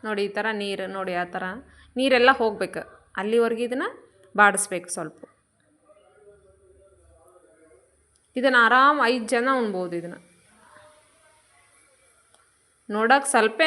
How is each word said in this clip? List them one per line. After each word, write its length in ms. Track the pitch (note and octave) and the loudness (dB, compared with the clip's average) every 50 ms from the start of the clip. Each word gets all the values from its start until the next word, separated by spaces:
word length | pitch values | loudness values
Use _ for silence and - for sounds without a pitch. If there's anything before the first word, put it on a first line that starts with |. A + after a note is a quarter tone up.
| - | -6
ನೋಡಿ, 180 | G#3+ G#3+ G3+ G3+ G3+ | -6 -4 -4 -4 -4
ಈ 40 | G3+ G#3 | -4 -4
ಥರ 80 | G#3 A3 A3 G#3 G3+ | -4 -4 -4 -4 -6
ನೀರು 240 | G3+ G3 F#3+ F#3+ F#3+ F#3+ | -6 -6 -8 -8 -8 -8
ನೋಡಿ, 180 | G3 F#3+ F#3 F3+ F3 F3+ | -8 -6 -4 -4 -4 -6
ಆ 20 | F3 F3+ | -6 -8
ಥರ 100 | F#3+ F#3 F#3 F#3+ A#3+ - - - - - _ _ B3 | -8 -8 -8 -10 -12 -16 -20 -20 -20 -20 _ _ -2
ನೀರೆಲ್ಲ 320 | C4 C4+ B3+ B3 A#3+ B3+ C4+ C4 | 0 2 4 4 6 4 4 4
ಹೋಗ್ಬೇಕು. 420 | A#3+ A3 G#3 - G3 F3+ - E3+ D#3 - - - _ _ _ - | 2 -2 -2 -4 -8 -8 -8 -12 -14 -14 -20 -20 _ _ _ -8
ಅಲ್ಲಿವರೆಗೆ 440 | F#3+ G#3 A3 A#3 A#3 A#3 A#3 A3 A#3+ A#3 | -4 -2 0 0 0 0 -2 -4 -4 -6
ಇದನ್ನ 180 | B3 C4 E4 A4+ C5 - - _ _ _ - _ _ G3 | -4 -6 -6 -8 -10 -14 -20 _ _ _ -20 _ _ 4
ಬಾಡಿಸ್ಬೇಕು 480 | G#3 G3+ F#3+ F#3+ - - F#3+ F3 F3 - - | 4 4 4 2 -4 -6 -6 -8 -8 -10 -12
ಸ್ವಲ್ಪ. 220 | - E3 D#3 - - - _ _ _ _ _ _ _ _ _ _ _ _ _ D5+ D#5 _ _ _ G4+ G4+ G4+ G4+ G4+ G4 F#4+ G4 G4+ G4 F#4+ _ _ _ _ _ _ _ _ _ _ _ _ _ - D3+ D#3 D#3+ D#3+ D#3+ _ _ _ _ _ _ _ _ _ _ _ _ _ _ B3+ | -10 -10 -12 -14 -18 -20 _ _ _ _ _ _ _ _ _ _ _ _ _ -20 _ _ _ _ _ _ -20 -20 _ _ _ _ _ _ _ _ _ _ _ _ _ _ _ _ _ _ _ _ -20 _ _ _ _ _ _ _ _ _ _ _ _ _ _ _ _ _ _ _ 0
ಇದನ್ನ 200 | A#3+ C4+ C4 B3 A#3 | 0 4 4 6 4
ಆರಾಮ್ 340 | A3+ A#3+ B3+ C4+ C#4 D4+ D4 B3+ A#3 B3+ | 6 6 6 6 6 4 4 2 0 0
ಐದು 140 | B3+ A3 G#3+ B3+ | 0 -2 -2 -2
ಜನ 140 | A#3 A#3+ C4 C4+ C4 | 0 2 0 0 0
ಉಣ್ಬೋದು 340 | A#3 G#3+ G3 F#3 F3+ F3 E3+ F3 | 0 -2 -4 -4 -6 -6 -8 -8
ಇದನ್ನ. 160 | E3 F3 F3 - _ _ _ _ _ _ _ _ _ _ - - - - _ _ _ _ _ _ _ _ _ _ _ _ _ _ _ _ _ _ _ _ C5+ _ _ _ _ _ _ _ _ _ _ _ _ _ _ _ _ _ _ - G#3 | -10 -10 -16 -18 _ _ _ _ _ _ _ _ _ _ -20 -20 -20 -20 _ _ _ _ _ _ _ _ _ _ _ _ _ _ _ _ _ _ _ _ _ _ _ _ _ _ _ _ _ _ _ _ _ _ _ _ _ _ _ -8 -4
ನೋಡಕ್ 340 | G#3 A3 A#3 B3+ C#4 C#4 - - | -2 2 4 4 2 2 2 2
ಸ್ವಲ್ಪೇ 340 | A#3+ G#3+ A3 A3 - D#4+ | 2 2 2 2 2 2